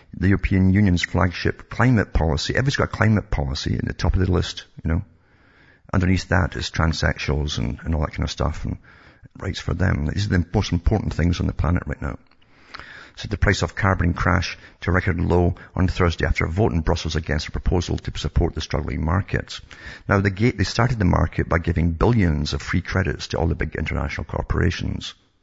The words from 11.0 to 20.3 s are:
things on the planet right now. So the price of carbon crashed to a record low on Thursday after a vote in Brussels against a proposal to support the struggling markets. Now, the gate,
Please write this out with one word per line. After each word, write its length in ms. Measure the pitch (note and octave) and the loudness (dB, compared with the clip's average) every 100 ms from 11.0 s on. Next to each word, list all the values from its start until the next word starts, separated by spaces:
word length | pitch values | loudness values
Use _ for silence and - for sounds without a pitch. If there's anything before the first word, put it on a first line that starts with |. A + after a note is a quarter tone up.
| - | -2
things 260 | - E2+ - | 0 0 2
on 80 | D#2 | -2
the 60 | |
planet 300 | - D#2 F2 - | 0 0 0 -2
right 160 | - | -8
now. 160 | C2+ - _ _ _ _ - - - - - - | -8 -10 _ _ _ _ -20 -20 -20 -20 -20 -14
So 100 | - | -8
the 100 | G2 | 0
price 240 | G#2 F#2+ | 2 2
of 140 | F2 - | 0 0
carbon 380 | F#2+ F2 E2+ | 0 2 0
crashed 440 | E2 F2+ F2 - - - - | 2 2 2 0 -8 -18 -8
to 80 | - | 0
a 40 | |
record 260 | F2+ F#2+ E2+ | 0 0 -2
low 360 | E2+ F2 F2 - - - | 2 4 4 0 -6 -2
on 120 | F#2 | 0
Thursday 380 | - F2 - - | 2 0 2 -2
after 200 | - E2 | 0 -2
a 60 | |
vote 200 | E2+ A2+ | 0 0
in 100 | E2 | 2
Brussels 340 | D#2 E2 D#2+ D#2+ | 0 -2 -2 -4
against 320 | D#2+ D2 - | -2 -4 -4
a 40 | |
proposal 460 | - - F2+ - D#2+ | -4 0 0 0 -4
to 200 | - - | -6 -6
support 380 | D#2 - E2 - | -2 0 0 -2
the 60 | |
struggling 440 | - C#2 C#2 C#2 D#2 | -4 -4 -4 -2 0
markets. 560 | F#2 - - - - - - - - - | 0 0 -4 -4 -12 -16 -18 -18 -12 0
Now, 140 | G2+ | 2
the 80 | |
gate, 280 | G2+ | 2